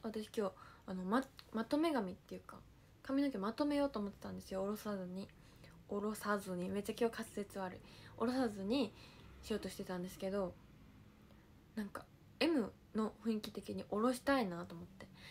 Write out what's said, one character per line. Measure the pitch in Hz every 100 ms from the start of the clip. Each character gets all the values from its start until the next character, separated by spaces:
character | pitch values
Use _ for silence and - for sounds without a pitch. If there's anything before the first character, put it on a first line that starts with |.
私 | 226 214 214 -
今 | 196
日、 | - - - -
あ |
の、 | 185
ま-、 | 185 233 - - -
ま | 220 220
と | 294
め | 330
髪 | 269 185
っ | -
て | - 185
い |
う |
か、 | - - - - - -
髪 | - 269
の | 285
毛 | 220
ま | 196
と | 226 294
め | 285
よ | 277
う |
と | 220
思 | 202
っ |
て | -
た | 202
ん | 185
で |
す | -
よ。 | 190
下 | 196
ろ | 214
さ | 214 196
ず | 180
に。 | 185 202 - - - - - -
下 | 202
ろ | 214
さ | 214 208 208
ず | 190 180
に。 | 185
め | 196
っ |
ち | 202
ゃ | 214
今 | 233
日 | 226
滑 | 226
舌 | - 202 202
悪 | 185 -
い。 | - - - -
下 | 233
ろ |
さ | 254 240
ず | 202
に | 196 277 - - - - - -
し | -
よ | 208
う |
と | 190
し | -
て |
た | 196 180
ん |
で | 180
す | -
け | 190
ど、 | 202 180 - - - - - - - - - - - - -
な |
ん | 202
か、 | - - - - -
M | 311 302 - - -
の | 214 214 - 226
雰 | 214
囲 |
気 | 220
的 | - 196
に | 190 -
下 | 202
ろ | 240
し | 247
た | - 277
い | 202
な | 170 185
と | 170
思 |
っ | 175
て。 | - - - -